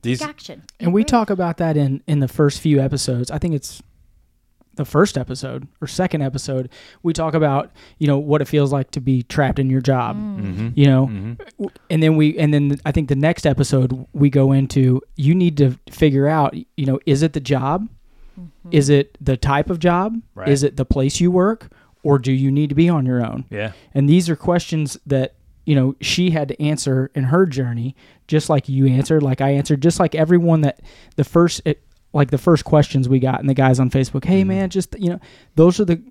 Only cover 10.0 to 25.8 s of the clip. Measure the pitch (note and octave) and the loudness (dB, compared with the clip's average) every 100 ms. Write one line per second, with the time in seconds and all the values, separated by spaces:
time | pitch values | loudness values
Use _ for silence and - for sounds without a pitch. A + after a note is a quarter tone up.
10 | A2+ G#2 - G2 G2 F#2+ A2+ A#2+ C#3 C3 | -2 -6 -8 -8 -8 -6 -6 2 4 4
11 | C3 G#2 G#2 A#2+ - _ - - _ D#3+ | 0 -4 -10 -12 -16 _ -10 -10 _ 0
12 | D#3 D#3 D3+ D#3+ D3+ D3 C#3+ C#3+ D3+ D3 | 2 4 2 2 0 2 0 -2 -4 -4
13 | C#3 C#3 D3+ E3+ D#3+ C3+ C#3 C3+ B2+ B2+ | -2 0 0 0 -2 0 0 2 0 -2
14 | - - C#3+ C#3 C3+ C3+ C3+ C#3+ C3 B2+ | -10 0 2 4 4 2 2 2 2 2
15 | - - C#3+ F3+ F3 D3 C3+ B2+ - - | -2 -2 2 4 2 2 0 0 -14 0
16 | D#3 C3+ C#3 D#3 C#3 - - - C3+ C3 | 2 4 2 2 0 -2 -14 -6 -4 -2
17 | - C#3 D#3+ D3+ C3 C#3 C3+ E3+ A3 - | 0 0 0 -2 -4 -2 -2 -4 -6 -14
18 | _ _ - - F3 _ F3 E3+ C#3 C#3+ | _ _ -20 -20 -20 _ 0 0 4 2
19 | C#3+ - C3+ C3 C#3 C#3 D3+ F3 F3 F3 | 2 -6 -4 -2 0 0 0 -2 0 0
20 | G3+ A3+ - - F#2 C#3 C#3 - C3 C#3+ | -2 -6 -10 -8 0 2 0 -2 -2 0
21 | C3+ - F3 F3+ F#3+ A3+ - _ _ _ | 0 0 0 2 0 -2 -10 _ _ _
22 | D3+ C#3 B2 C3 C3+ C3+ D3+ C#3+ E3+ E3 | 0 0 2 0 0 0 0 2 2 2
23 | B2+ B2 A2+ A#2+ C3 G#2 G#2+ - _ C#3 | 0 -2 -4 -6 -10 -8 -8 -10 _ -2
24 | C#3+ E3+ E3+ D#3 - F3 - D#3+ D3 - | 4 4 2 -4 0 -2 -2 -4 -4 -8
25 | - C#3 C3 _ _ _ - C#3+ | -4 -2 -2 _ _ _ 0 2